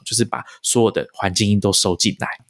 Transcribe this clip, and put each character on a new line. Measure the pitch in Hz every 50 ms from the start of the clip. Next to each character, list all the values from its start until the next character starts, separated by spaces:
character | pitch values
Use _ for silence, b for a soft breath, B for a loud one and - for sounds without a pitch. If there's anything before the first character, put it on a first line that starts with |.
| _
就 | - 113
是 | 110 117
把 | 113 - 117 B B B B -
所 | - - 120 113
有 | 107
的 | 92 87 - - _
环 | - 101 98 95
境 | - 110 101
音 | 104 101
都 | - 101 95
收 | - - 98 90
进 | - - - 98 -
来。 | - - - - _ -